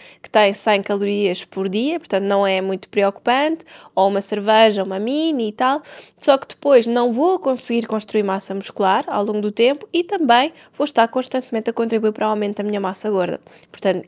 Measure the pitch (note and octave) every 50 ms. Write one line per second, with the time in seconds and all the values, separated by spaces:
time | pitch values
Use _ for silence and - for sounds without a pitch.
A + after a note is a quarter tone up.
0 | - - - _ - - - A3 G#3+ G3 G#3 G3+ - A3+ G#3 G3+ G3 - G#3 G3+
1 | G3+ G3+ G#3 G3+ G#3 F#3+ F3+ F3+ - - - F#3+ F#3+ G3 F#3 G#3+ A#3+ D4 E4 E4
2 | - - G#3 F#3+ G3 G3 G3+ G3 G3+ G3 F#3+ F#3+ F#3+ F#3+ F#3+ F#3+ - - - G#3+
3 | G3 G3 G3 - - A#3+ B3 C4 D4 D#4 D#4+ D#4+ - - - - - - - -
4 | F#3+ G3+ G3+ G3 G3 - G#3+ G3+ G3 G#3 A3 A3 A3+ A3 G3+ G3+ F#3+ F#3+ F#3+ F#3+
5 | G#3 A#3 C4+ D4+ D#4+ E4 D#4 B3+ A3+ G#3+ G#3 - C4 B3+ C#4 D#4 - - - -
6 | - - _ - - - C#4 C4+ - - - - - C#4+ C#4 A#3+ A3 A3+ A#3 A#3+
7 | A#3+ B3 A3+ A#3+ D4+ F4+ F#4+ F4+ - C4+ C4 B3 - - A#3 A#3 A3+ - G#3+ A3
8 | G3+ - - G#3+ G#3 G3 F#3+ G3 - - G3 G3 G3 - - - G3+ F#3 F#3+ A#3
9 | D4 - C#4+ G#3 G#3 G#3+ G#3 G#3 G#3 G#3 G#3 - A3+ B3 C#4+ D4 - - - E4
10 | F4 F4 G4+ F#4+ D#4+ A#3+ A#3 A#3+ C4 D#4+ - - - - _ - C#4+ C#4+ - A#3+
11 | A3+ A3+ - B3+ B3 - - B3+ B3+ - - A3 A3 A#3 A3+ - A3+ A3+ A3+ A3
12 | A3 G#3+ G#3+ - G#3+ G#3+ G#3+ G#3+ G#3 G3+ G#3 - G3+ G#3 G#3 G3+ G3 F#3 F#3+ -
13 | - G#3+ G#3 F#3+ F3 F3 E3 - _ - - - _ _ - - - G3 F3+ F3+
14 | -